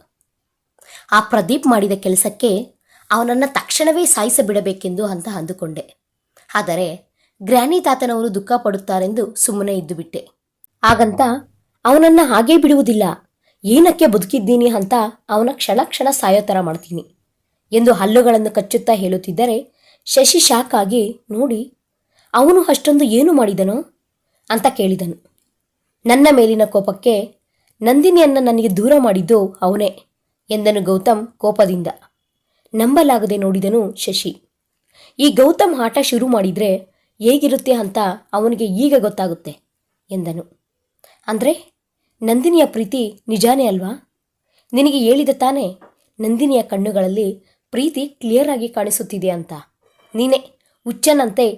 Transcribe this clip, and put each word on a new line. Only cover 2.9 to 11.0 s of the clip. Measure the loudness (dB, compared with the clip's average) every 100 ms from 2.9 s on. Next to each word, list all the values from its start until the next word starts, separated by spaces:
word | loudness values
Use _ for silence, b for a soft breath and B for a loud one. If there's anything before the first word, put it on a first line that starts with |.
| b -4
ಅವನನ್ನ | -2 0 -2 -2
ತಕ್ಷಣವೇ | -4 -6 -2 0 0 0
ಸಾಯಿಸಿಬಿಡಬೇಕೆಂದು | 0 0 0 0 -2 -4 -6 -8 -6 -6
ಅಂತ | -8 -10
ಅಂದುಕೊಂಡೆ. | -10 -10 -10 -12 -12 -16 _ _ _ _ b -8
ಆದರೆ | -6 -4 -4 -6 -8 _ _ _ -12
ಗ್ರ್ಯಾನಿ | 0 0 2 0
ತಾತನವರು | 0 -2 -2 -4 -4 -6
ದುಃಖ | -4 -2
ಪಡುತ್ತಾರೆಂದು | -2 -6 -4 -4 -4 -4 -6 -4
ಸುಮ್ಮನೆ | -4 -4 -4 -6
ಇದ್ದು | -6 -10
ಬಿಟ್ಟೆ. | -12 -14 -16 _ _ _ _ _
ಹಾಗಂತ | 0 2